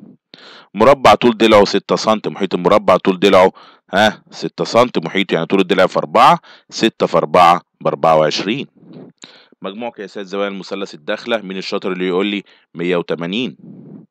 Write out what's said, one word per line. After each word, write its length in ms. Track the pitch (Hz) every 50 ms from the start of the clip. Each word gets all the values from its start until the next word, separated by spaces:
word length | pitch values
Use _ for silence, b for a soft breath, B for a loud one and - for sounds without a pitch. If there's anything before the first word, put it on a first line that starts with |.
| - - - _ _ _ B B B B B B B B B
مربع 400 | 98 110 131 143 135 123 117 107
طول 220 | - - 120 113
ضلعه 280 | 101 113 110 110 104 101
ستة 320 | - - 98 - - 95
سنتي، 340 | 87 - 110 110 104 - 78
محيط 240 | 78 - 98 87 -
المربع 420 | 90 87 87 98 110 101 98 92
طول 220 | 87 - 98 92 90
ضلعه، 340 | 85 101 98 92 92 95 - b b b b b b b -
ها، 300 | 98 107 107 - - _ _
ستة 340 | - - - 80 _ - 85
سنتي، 360 | - - 113 123 123 - 98
محيط 320 | 80 - - 98 98 - -
يعني 140 | 82 82
طول 140 | - - 98
الضلع 260 | 95 87 98 95 92
في 120 | 87 - 92
أربعة، 400 | 85 76 80 107 127 151 170 165 b b b b b b
ستة 360 | - - 113 110 _ - 101
في 100 | 90 -
أربعة 440 | 82 78 76 80 90 87 82 87 85 - _ _ _
بأربعة 360 | - 78 76 69 76 80 80
وعشرين. 500 | 78 78 76 73 - - 95 117 139 - - _ _ _ - - - - - _ _ B B B B B B B _ -
مجموع 280 | 95 98 110 120 117
قياسات 360 | - - 101 92 - 107 101
زوايا 220 | 90 98 101 101 101
المثلث 460 | 98 95 87 - 101 95 98 - -
الداخلة، 420 | 82 76 87 104 - - 120 117
مين 200 | 110 98 92 95
الشاطر 360 | 95 90 - 104 98 - 101 92
اللي 160 | 92 92 92
يقول 180 | 87 92 101
لي؟ 160 | 104 104 98 - b b b b b _
مية 220 | 78 87 87 87
وتمانين. 600 | 87 82 - 85 78 85 87 95 113 131 101 65 _ - - - - - - - - - _